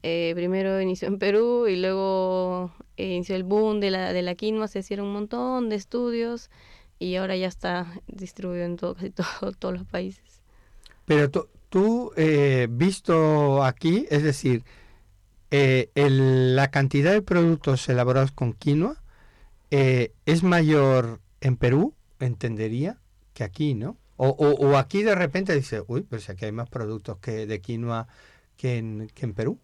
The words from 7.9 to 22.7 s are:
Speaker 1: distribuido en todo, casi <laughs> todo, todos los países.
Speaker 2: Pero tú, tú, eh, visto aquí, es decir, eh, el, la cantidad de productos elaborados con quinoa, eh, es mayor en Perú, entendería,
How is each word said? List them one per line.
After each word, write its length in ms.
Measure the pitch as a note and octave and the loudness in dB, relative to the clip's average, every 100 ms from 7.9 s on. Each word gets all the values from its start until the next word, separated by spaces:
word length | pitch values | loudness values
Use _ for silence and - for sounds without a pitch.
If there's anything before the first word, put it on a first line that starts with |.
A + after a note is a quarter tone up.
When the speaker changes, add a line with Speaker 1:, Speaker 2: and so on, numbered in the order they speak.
| F3 - | -12 -18
Speaker 1:
distribuido 580 | G3 F#3 - F#3+ F3 F3 | -16 -16 -10 -8 -6 -6
en 120 | F3 | -6
todo, 180 | F3+ F3+ | -8 -8
casi 160 | F#3+ | -10
<laughs> 0 | |
todo, 400 | - E3+ - G3 F#3+ | -6 -8 -6 -10 -8
todos 160 | - F3 | -8 -8
los 100 | - | -8
países. 540 | F3 F#3+ G3 _ _ _ _ _ - - - - | -8 -8 -12 _ _ _ _ _ -20 -20 -20 0
Speaker 2:
Pero 240 | D3+ C#3+ | 2 4
tú, 180 | E3 - - _ | 0 -6 -16 _
tú, 420 | F#3 G#3 A#3 A#3+ - | 2 2 2 -2 0
eh, 520 | D#3 D3+ C#3+ C3 A#2+ | 2 4 4 4 0
visto 920 | A#2+ F3+ F#3+ - E3 D#3 D3+ D3 C#3 | 2 0 0 2 4 4 4 4 4
aquí, 420 | C3+ B2+ D#3+ F#3 C#4+ | 2 0 0 0 2
es 140 | D3 | 2
decir, 400 | D3+ C#3 C3+ A#2+ - - - - _ _ _ _ _ | 2 0 0 0 -2 -20 -20 -20 _ _ _ _ _
eh, 400 | C#3+ C3+ C3 B2 - | 2 4 4 2 2
el, 600 | C#3+ C3+ C3+ C3 B2+ C3 | 4 4 4 4 4 4
la 160 | C#3 | 2
cantidad 400 | C#3 C3+ C#3+ D3+ | 2 2 2 4
de 80 | G#3 | 2
productos 680 | G#3 F3+ E3+ D#3+ - C3 - | 2 2 4 2 2 0 0
elaborados 420 | B2 B2 C3 C3+ | 0 2 2 2
con 220 | - A#2+ | 0 -4
quinoa, 500 | A2+ D3+ D3 G3 D#4 - - - _ - _ _ | -2 0 2 0 -4 -16 -20 -20 _ -20 _ _
eh, 420 | C#3+ C3+ B2+ A#2+ - - | 2 4 2 0 -4 0
es 180 | E3 | 2
mayor 800 | F#3 F3 D#3 D3+ C3+ C3 A#2 A2+ _ _ | 4 4 4 4 4 4 0 -8 _ _
en 160 | C3 B2+ | -2 0
Perú, 380 | B2+ C3+ A#3+ - _ _ | 2 2 0 -4 _ _
entendería, 800 | B2+ A#2+ A#2+ G#2+ A2 | -6 -4 -6 -4 -4